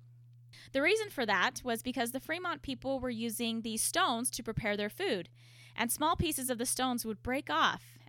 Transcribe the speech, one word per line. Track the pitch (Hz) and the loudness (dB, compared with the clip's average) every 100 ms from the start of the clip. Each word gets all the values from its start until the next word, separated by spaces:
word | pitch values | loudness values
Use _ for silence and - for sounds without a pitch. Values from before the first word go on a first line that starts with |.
| - - - - - - - | -20 -20 -20 -20 -20 -20 -4
The | 269 | 2
reason | 311 440 415 | 4 4 2
for | - | 0
that | 214 190 220 254 | 2 4 4 2
was | 247 226 | -2 -2
because | 254 254 233 | -2 -2 -2
the | 262 | -4
Fremont | - 339 359 294 | -4 -4 -4 -4
people | 285 247 262 269 | -6 -6 -2 -2
were | 254 | -2
using | 226 233 214 226 226 | -2 -4 -2 -2 -2
these | 220 220 | -2 -2
stones | - 330 359 233 254 | 0 2 2 2 -2
to | - | -4
prepare | 226 - 214 208 | -4 -2 0 0
their | 208 | -2
food, | - 381 196 170 - - - - | -2 0 0 -4 -14 -20 -20 -8
and | - 233 | -2 -2
small | - 311 370 | 2 2 4
pieces | 349 285 254 | 2 0 -2
of | 233 | -2
the | 254 | 0
stones | - 254 240 220 | 0 0 0 -2
would | 208 | -4
break | 247 269 - | -2 -2 0
off | 311 190 - - - | 2 4 2 -8 -20